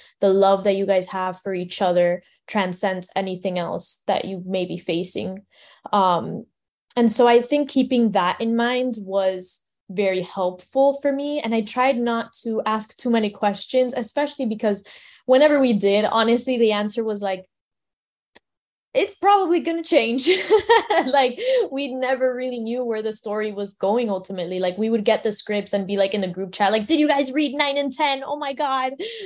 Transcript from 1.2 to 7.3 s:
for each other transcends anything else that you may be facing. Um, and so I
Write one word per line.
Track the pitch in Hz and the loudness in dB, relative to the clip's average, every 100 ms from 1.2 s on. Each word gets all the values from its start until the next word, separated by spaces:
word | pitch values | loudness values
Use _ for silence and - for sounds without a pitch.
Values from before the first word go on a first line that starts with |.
| 185 180 | -6 -6
for | 196 | -6
each | 185 180 - | -6 -6 -2
other | 190 180 175 180 _ _ - | 2 4 2 0 _ _ -6
transcends | 214 185 180 196 185 180 | -2 -2 -2 -4 -4 -6
anything | 196 190 185 185 180 | -6 -4 -4 -6 -4
else | 170 175 - - - | -4 -6 -10 -10 -4
that | 196 | -2
you | - 190 185 | -2 -8 -6
may | 190 | -4
be | 180 175 | -4 -8
facing. | - 165 175 - 185 190 - _ - _ - | -4 -4 -4 -6 -8 -10 -16 _ -20 _ -4
Um, | 208 185 170 156 - - _ _ _ _ - | 2 2 2 -2 -10 -12 _ _ _ _ 0
and | 233 | 2
so | - | 4
I | 240 | 6